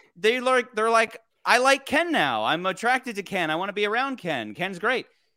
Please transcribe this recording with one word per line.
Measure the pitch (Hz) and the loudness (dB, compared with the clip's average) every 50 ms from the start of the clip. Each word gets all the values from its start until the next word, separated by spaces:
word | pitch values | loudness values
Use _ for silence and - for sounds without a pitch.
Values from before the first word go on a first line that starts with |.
| _ _ _ | _ _ _
they | 175 175 220 247 254 | -2 0 0 0 2
like, | 247 254 262 254 240 247 - | 2 2 2 2 0 -2 -2
they're | 214 220 226 | -2 0 2
like, | 226 226 226 220 - - - _ _ _ - | 4 4 2 2 -2 -10 -20 _ _ _ 0
"I | 180 208 247 | 2 2 4
like | 254 269 277 277 269 | 6 4 4 2 2
Ken | - - 302 339 349 | 0 0 0 0 2
now. | 302 220 156 139 120 110 107 | 2 2 2 2 0 0 0
I'm | 123 147 165 180 | 0 0 0 -2
attracted | 190 185 - 220 233 254 262 262 247 220 | -4 -4 -2 0 0 0 0 -2 -6 -8
to | 202 185 | -10 -8
Ken. | - 202 190 170 156 | -6 -4 -4 -2 -2
I | 156 | -2
wanna | 165 185 202 190 | -2 -4 -4 -4
be | 208 208 | -2 -2
around | 208 214 240 262 277 262 - | -2 0 -2 -2 -4 -6 -6
Ken. | - 175 151 123 110 107 101 | -6 -4 -4 -4 -4 -8 -8
Ken's | - 175 190 196 170 | -8 -8 -8 -6 -4
great." | 202 226 262 220 - - _ _ _ _ _ | -2 -2 -2 -2 -4 -8 _ _ _ _ _